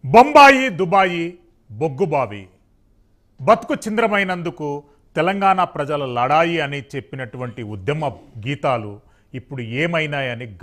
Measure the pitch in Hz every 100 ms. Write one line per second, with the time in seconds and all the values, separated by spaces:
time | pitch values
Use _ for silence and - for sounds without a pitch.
0 | 131 208 285 294 277 269 262 170 185 196
1 | 190 175 170 - _ _ _ 107 156 131
2 | 180 147 117 104 92 _ _ _ _ _
3 | _ _ _ _ 135 226 - 294 220 214
4 | 220 208 190 180 170 - 147 143 - _
5 | _ 165 170 196 196 185 175 - 143 147
6 | 135 120 127 151 170 170 143 143 123 139
7 | - 135 120 123 123 123 107 107 95 151
8 | 147 95 - 117 113 143 147 123 104 104
9 | _ _ _ 131 - 135 113 123 165 170
10 | 151 143 131 117 123 92